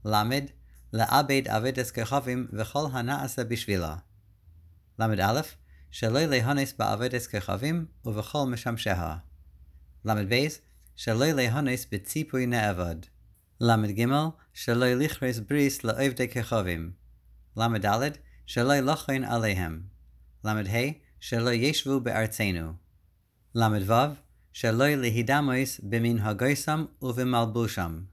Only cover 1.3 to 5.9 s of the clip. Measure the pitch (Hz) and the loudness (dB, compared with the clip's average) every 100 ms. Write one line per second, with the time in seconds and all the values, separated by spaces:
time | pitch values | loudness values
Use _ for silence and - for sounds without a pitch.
1.3 | 135 135 110 123 135 120 - 113 139 127 | 0 2 -2 -2 -2 -4 -4 -2 -2 -2
2.3 | 123 120 104 110 143 151 127 120 139 135 | -6 -6 -6 -4 -2 -4 -4 -4 -4 -4
3.3 | - 113 113 - 98 82 78 - - _ | -6 -4 -4 -2 -2 -2 -6 -12 -20 _
4.3 | _ - - - - _ - 110 104 98 | _ -20 -20 -20 -20 _ -2 0 2 2
5.3 | 123 160 - - - - | 2 -2 -12 -20 -20 -18